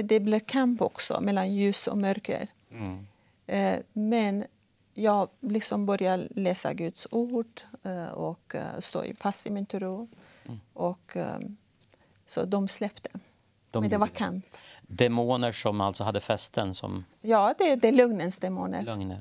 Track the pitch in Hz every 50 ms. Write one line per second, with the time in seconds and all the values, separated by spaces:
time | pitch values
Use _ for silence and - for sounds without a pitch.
0 | 214 214 214 220 202 214 214 214 214 - - 269 262 247 247 220 190 - - -
1 | - - - - 180 202 202 190 185 190 202 202 202 202 196 - - - - 208
2 | 196 190 196 208 - - - - - - _ _ _ - 117 117 107 95 92 95
3 | 101 101 _ _ _ _ _ _ _ - - 196 196 190 190 - - _ - 214
4 | 214 214 233 233 214 202 196 202 208 - _ _ _ _ _ _ _ _ - -
5 | 214 214 202 202 185 - _ _ - 202 208 220 214 - 208 208 202 202 202 196
6 | 190 185 185 185 - - - - 196 180 185 - - - - - 170 165 - -
7 | - - - 226 240 240 247 233 233 233 - - - - - - - 190 185 175
8 | 170 - - - 165 160 165 - _ - - - - - - - - - - 175
9 | - - - - - 202 196 - - - 208 202 202 - - 190 196 185 185 202
10 | 233 233 - - - - - - - - 120 104 - _ - - 175 175 180 -
11 | _ - - 180 165 - - - - - 208 - _ _ _ _ _ _ _ _
12 | _ _ _ _ _ - - 165 170 185 196 202 196 190 - - 214 196 - -
13 | - - - 196 - _ _ _ _ _ _ _ _ _ - - - - 214 202
14 | 208 220 - - 220 180 175 190 - - - - - - - - - - 95 90
15 | 127 120 117 120 120 120 127 123 123 120 110 - - 113 101 104 98 98 95 -
16 | 101 107 101 104 - - 110 104 - - - - 107 95 92 - - - 98 95
17 | 90 - _ _ - 214 226 214 196 220 285 - 392 330 269 247 226 220 269 247
18 | 247 240 226 185 156 180 - - - 185 185 185 180 180 190 185 208 226 220 202
19 | 196 190 185 190